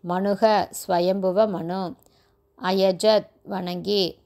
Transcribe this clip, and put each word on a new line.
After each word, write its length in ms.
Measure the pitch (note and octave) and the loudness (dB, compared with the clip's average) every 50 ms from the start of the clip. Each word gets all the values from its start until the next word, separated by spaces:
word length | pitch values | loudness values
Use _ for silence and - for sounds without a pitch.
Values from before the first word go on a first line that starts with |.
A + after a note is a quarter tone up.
| - | -6
மனுக 640 | F3 F3 F#3 G3 G3+ G3+ G3 A3+ A3 G#3+ G3+ F3 - - - - | -4 -4 -2 0 0 0 4 4 4 4 4 0 -2 -8 -14 -4
ஸ்வயம்புவ 640 | - F#3 F3 F3 F3+ F#3+ G3 F#3+ F#3+ F3 G3 A3 A3 | -2 0 2 2 2 0 0 0 0 2 2 2 2
மனு, 460 | F#3+ D#3+ E3 E3+ F3+ F#3+ F#3+ E3+ - _ _ _ _ _ _ _ _ _ _ _ _ - - | 2 -4 -4 -4 -4 -4 -6 -6 -8 _ _ _ _ _ _ _ _ _ _ _ _ -8 -4
அயஜத் 640 | F3+ F#3+ G3 F#3+ F#3+ F#3 E3+ A3+ A3 A3 G#3 G3+ - _ _ _ | -2 0 2 2 2 2 2 2 2 2 2 0 -4 _ _ _
வணங்கி 760 | - G3+ F#3 F#3 F3+ F3 F3+ E3 F#3 G#3 G3+ F#3+ E3 - _ _ | -10 -8 -8 -6 -6 -8 -6 -4 -2 0 0 0 -2 -4 _ _